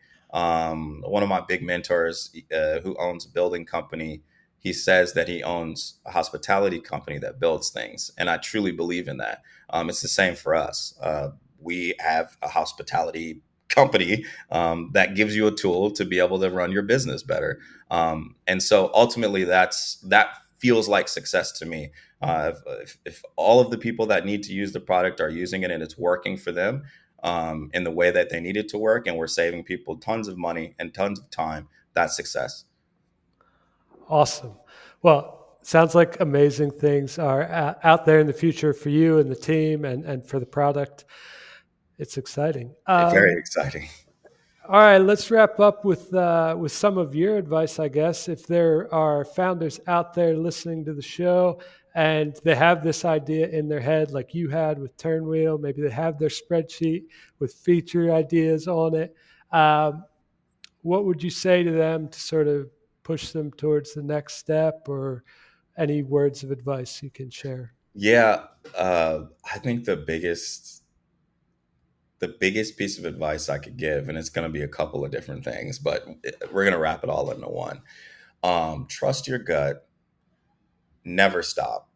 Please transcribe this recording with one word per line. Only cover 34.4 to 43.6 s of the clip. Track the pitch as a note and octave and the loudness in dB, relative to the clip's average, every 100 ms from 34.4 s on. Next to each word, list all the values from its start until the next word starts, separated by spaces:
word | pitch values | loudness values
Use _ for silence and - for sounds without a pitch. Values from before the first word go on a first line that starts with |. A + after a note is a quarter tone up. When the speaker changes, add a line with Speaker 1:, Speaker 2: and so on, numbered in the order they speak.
| A#2+ - _ - - _ | -12 -20 _ -20 -20 _
Speaker 2:
Well, | F3 D3 - - _ _ | 6 6 2 -14 _ _
sounds | - D#3+ E3 | 2 4 6
like | E3+ E3 - | 6 4 2
amazing | D#3+ C#3+ C#3+ C#3 D3 | 0 4 4 4 -2
things | C#3 D3 C#3+ C3+ - | 0 2 2 -2 -4
are, | D3 C3+ | 0 0
uh, | E3+ E3 D3 - | 0 -2 -2 2
out | E3 E3 | 6 6
there | D#3+ D#3 | 8 6
in | D3+ | 6
the | |
future | C#3 E3+ - D3+ | 2 -2 0 0
for | C#3 C#3+ | 0 0
you | D3 E3 D#3 | 4 6 6
and | C3+ | 4
the | B2+ | 0
team | - D#3+ D#3 D3+ | -2 0 0 -2
and, | C#3+ B2+ | -4 -6
and | D#3 C3 - | -6 -10 -6
for | C#3 | -6
the | A#2+ | -4
product. | - C#3+ C#3+ C#3+ - - - - - - - _ _ _ - | 0 0 0 -4 -10 -20 -20 -20 -20 -20 -20 _ _ _ -14
It's | - - | -10 -10
exciting. | B2 - D3+ C#3+ A#2+ - - | -8 -2 -2 -2 -8 -8 2
Speaker 1:
Very | F3+ E3+ F#3 F#3+ | 4 6 8 8
Speaker 2:
Um, | E3+ | 6
Speaker 1:
exciting. | - - | -2 -4